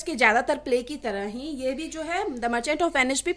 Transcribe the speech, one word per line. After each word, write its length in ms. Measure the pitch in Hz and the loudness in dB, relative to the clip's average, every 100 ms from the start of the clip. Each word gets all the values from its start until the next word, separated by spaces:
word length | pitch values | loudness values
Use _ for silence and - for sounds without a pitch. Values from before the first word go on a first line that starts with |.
| 339 | -2
के 100 | 247 | 4
ज़्यादातर 420 | 233 233 254 285 | 6 6 2 0
प्ले 240 | 277 247 | 2 0
की 120 | 247 294 | 0 -6
तरह 280 | 226 196 208 | -4 -4 -4
ही 180 | 233 302 269 | -6 -8 -4
ये 160 | 262 | -2
भी 140 | 277 311 | -2 -6
जो 140 | 311 | -6
है 220 | 311 359 415 | -4 -2 -2
The 240 | 247 233 | -2 0
Merchant 280 | 233 269 311 | 0 0 2
of 120 | 339 | 2
Venice 300 | 285 254 269 | 4 2 2
भी 80 | 349 | -2